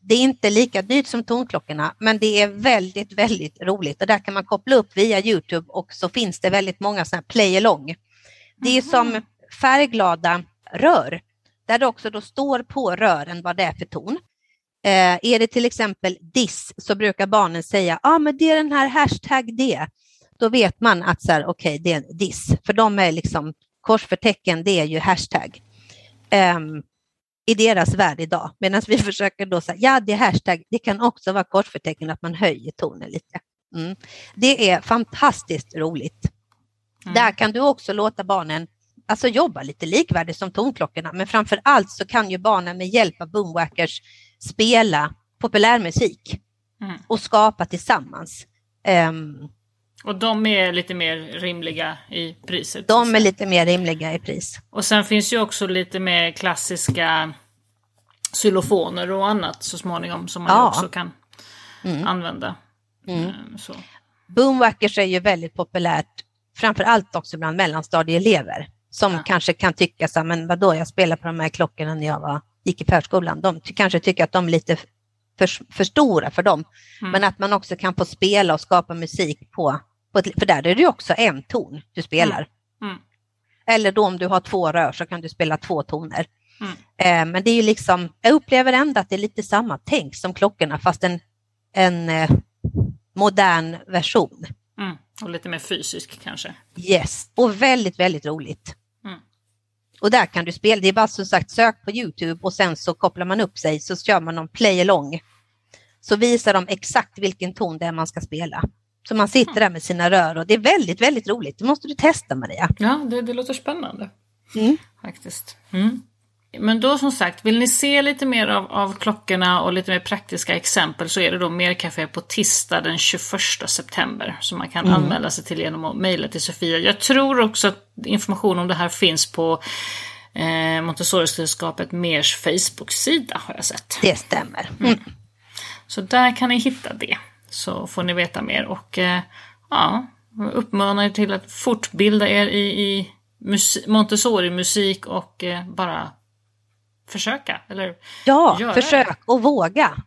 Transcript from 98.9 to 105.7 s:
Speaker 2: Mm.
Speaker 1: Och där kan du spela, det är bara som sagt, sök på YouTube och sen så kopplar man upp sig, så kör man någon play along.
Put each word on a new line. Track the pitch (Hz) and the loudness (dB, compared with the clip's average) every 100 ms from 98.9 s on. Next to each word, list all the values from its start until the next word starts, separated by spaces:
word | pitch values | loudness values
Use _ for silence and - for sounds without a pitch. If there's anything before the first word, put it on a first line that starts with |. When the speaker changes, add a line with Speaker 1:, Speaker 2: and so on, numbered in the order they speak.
| _ | _
Speaker 2:
Mm. | 202 175 _ _ _ _ _ _ _ _ | -18 -18 _ _ _ _ _ _ _ _
Speaker 1:
Och | 208 | 4
där | 240 180 | 4 4
kan | 175 | -2
du | 170 | -6
spela, | - 214 214 | 0 2 4
det | 190 | 2
är | |
bara | 202 214 | 4 2
som | - 190 | 0 0
sagt, | 185 - | 0 0
sök | - 226 - | 2 2 2
på | - | -10
YouTube | 214 214 - 165 165 | -6 -8 -6 -6 -4
och | 190 | -6
sen | 190 185 156 | 0 0 0
så | - | -6
kopplar | 165 185 170 180 | -2 -2 -2 -4
man | 202 | -2
upp | 208 - | -2 -2
sig, | 156 151 | -4 -4
så | - 185 | -6 -8
kör | - 190 | 0 0
man | 165 | 0
någon | 165 160 | -8 -10
play | - 208 185 | 0 2 4
along. | 185 180 143 165 _ _ _ _ _ | 4 4 2 -12 _ _ _ _ _